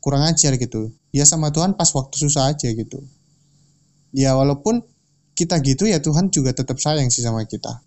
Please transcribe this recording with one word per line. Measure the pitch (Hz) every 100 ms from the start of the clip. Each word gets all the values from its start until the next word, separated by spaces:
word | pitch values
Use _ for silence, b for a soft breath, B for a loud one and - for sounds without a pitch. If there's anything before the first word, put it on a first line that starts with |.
Kurang | 139 139 151
ajar | 160 147 127
gitu. | 123 110 110 - _ 135
Ya |
sama | 143 160 151
Tuhan | 151 180 196
pas | 165 139
waktu | 131 -
susah | 147 139 135
aja | 147 123
gitu. | 113 107 - - _ _ _ _ _ _ _ _ _ _
Ya | 135 135 131
walaupun | 139 143 214 233 - _ _ _ _ -
kita | 170 175
gitu | 135 135 214
ya | 170
Tuhan | 156 151 190
juga | 160 131
tetap | 123 131 123
sayang | 151 151 127
sih | -
sama | 120 113 107
kita. | 107 113 120